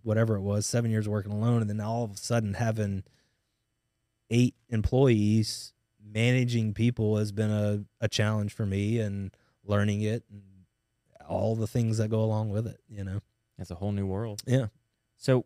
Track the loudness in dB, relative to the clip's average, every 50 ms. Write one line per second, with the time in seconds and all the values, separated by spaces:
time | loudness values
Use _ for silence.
0 | -4 0 2 2 2 2 2 0 0 0 0 0 0 0 0 0 0 2 0 0
1 | 0 0 -2 -2 -2 -4 -4 0 2 2 2 2 2 0 -2 -4 -4 -4 -4 -4
2 | -4 -6 -8 -8 -4 -2 0 0 0 0 -2 0 0 0 0 0 0 -2 -2 -4
3 | -6 _ _ _ _ _ _ _ _ _ _ _ _ _ _ _ _ _ _ _
4 | _ _ _ _ _ 0 2 4 4 4 2 _ _ -6 -4 -2 -2 2 4 4
5 | 6 6 6 6 4 4 4 4 2 0 -2 -8 -12 -16 -20 _ _ _ _ _
6 | -18 -8 -2 0 2 2 2 2 2 2 0 0 0 0 0 0 2 0 2 2
7 | 0 0 2 0 0 -2 -2 -2 -2 0 0 0 0 0 -2 -2 -4 -8 _ _
8 | -4 -2 0 0 0 0 0 0 -2 -4 -4 -4 -4 -2 -2 -2 0 0 0 -2
9 | -2 -4 -4 -6 -8 -10 -12 _ _ _ _ _ _ -2 0 2 2 2 0 0
10 | -2 -2 -2 -4 -6 _ -18 -20 -20 -20 -20 -20 -20 _ _ _ _ _ _ _
11 | _ _ -20 -20 -10 -6 -4 -2 0 0 0 0 -2 -2 0 0 0 0 0 0
12 | 0 0 0 0 0 2 0 0 -2 -2 -2 -2 -4 -4 -8 -14 _ _ -14 -10
13 | -10 -8 -8 -8 -8 _ _ _ _ _ _ -16 -14 -12 -10 -6 -4 -4 -2 -2
14 | -2 -2 -2 -4 -4 -6 -8 -10 -4 0 0 0 0 -2 -6 _ _ _ _ _
15 | _ _ _ _ 0 2 2 2 2